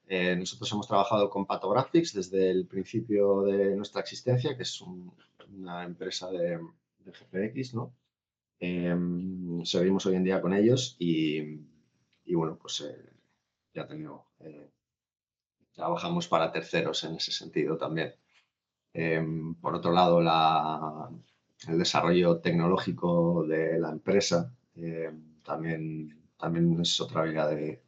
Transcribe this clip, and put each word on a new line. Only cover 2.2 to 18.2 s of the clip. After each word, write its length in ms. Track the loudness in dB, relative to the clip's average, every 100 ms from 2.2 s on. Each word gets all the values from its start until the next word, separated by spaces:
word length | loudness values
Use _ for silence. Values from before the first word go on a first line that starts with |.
| -2 2 4
el 160 | 2 -2
principio 760 | -6 -6 -6 0 2 4 4
de 320 | 4 4 2 0
nuestra 260 | -4 -6
existencia, 540 | -8 -6 0 0 0 -4
que 80 |
es 180 | -8 -10
un, 320 | -12 -16 -16 -20 _ _ -20 -14
una 280 | -10 -10
empresa 460 | -10 -8 -8 -8 -6
de, 260 | -2 -2 -2 -8 _ _ _
de 120 | -20
G 140 | -20 -10
P 160 | -4 -4
X, 280 | -4 -6
¿no? 220 | -6 -8 -12 _ _ _ _ _ -10
Em, 1040 | -4 -2 0 0 0 -2 -4 -6 -6 -6 -2
seguimos 400 | 2 4 2 2
hoy 100 | 2
en 80 |
día 180 | 2 2
con 120 | 2
ellos 420 | 4 6 4 0 -4
y, 380 | 0 2 0 -2 -6 -10 -16 _ _ _ _ _ -4
y 100 | -2
bueno, 220 | -2 -6
pues, 220 | -10 -10
eh, 300 | -10 -14 -20 _ _ _ _ _ _
ya 140 | -12 -12
te 80 | -12
digo, 360 | -12 -14 _ _
eh, 300 | -20 -20 -20 _ _ _ _ _ _ _ _ _ _
trabajamos 540 | -8 -4 -2 -2 -2 2
para 240 | 2 2
terceros 520 | -2 -2 0 0 -2
en 120 | -4 -6
ese 160 | -6
sentido 460 | -6 -6 -2 -2 -2
también. 380 | -2 -4 -6 -8